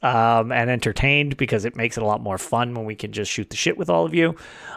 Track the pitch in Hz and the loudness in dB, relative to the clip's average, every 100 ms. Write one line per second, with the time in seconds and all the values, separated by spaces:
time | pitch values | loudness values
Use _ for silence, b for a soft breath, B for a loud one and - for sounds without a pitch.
0 | 131 120 113 113 113 120 117 123 113 - | 0 4 4 4 2 0 0 0 0 0
1 | 139 143 147 135 131 110 107 104 113 - | 2 4 2 -2 0 0 -2 -2 -2 0
2 | 107 104 110 95 - 117 120 120 110 107 | 0 0 -2 -6 -2 -2 -2 -4 -8 -8
3 | 107 107 101 - 101 - 165 - 170 170 | -8 -6 -4 -4 -6 -2 -2 0 0 2
4 | 165 165 165 165 B B B | 2 2 2 0 B B B